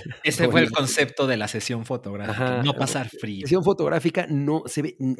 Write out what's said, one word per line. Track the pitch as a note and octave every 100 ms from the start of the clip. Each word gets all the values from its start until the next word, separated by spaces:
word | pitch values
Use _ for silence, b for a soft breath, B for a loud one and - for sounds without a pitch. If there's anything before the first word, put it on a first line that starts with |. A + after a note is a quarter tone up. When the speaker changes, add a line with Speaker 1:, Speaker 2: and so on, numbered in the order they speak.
Speaker 1:
<laughs> | - -
Ese | D3+ - E3
fue | D#3+
el | D3+
Speaker 2:
Doña |
Speaker 1:
concepto | A#2 C3+ - C#3 - C3+
de | A#2
la | G#2+
sesión | A2 - A#2
fotográfica, | A2+ B2+ G2+ G2+ G2+ G#2+ B2+
Speaker 2:
Ajá. | B2
Speaker 1:
no | C#3 C#3
pasar | C3+ C#3+ A#2+
frío. | - A2 G2 B2+
Speaker 2:
Sesión | F3+
fotográfica, | F#3 F#3+ D3 D#3+ E3+ F#3 F3
no, | C#3+ C#3+ D#3 A#2+
se | -
ve, | D3+ - C3+ B2+